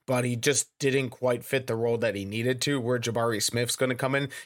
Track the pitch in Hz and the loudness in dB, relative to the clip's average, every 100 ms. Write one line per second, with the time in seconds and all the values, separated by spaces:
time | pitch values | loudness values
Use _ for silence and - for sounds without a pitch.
0 | - 127 123 120 147 135 - _ 139 135 | -2 0 0 0 2 2 -2 _ 2 2
1 | 127 - 127 123 - 135 123 113 117 117 | 0 -2 0 0 0 -2 0 0 2 2
2 | 113 101 98 107 117 127 147 143 117 123 | 0 -2 -4 -2 0 0 0 0 0 0
3 | 120 117 117 107 - 120 120 - 131 127 | 0 0 0 0 0 0 -2 0 0 0
4 | 135 139 139 - | 0 0 -2 -6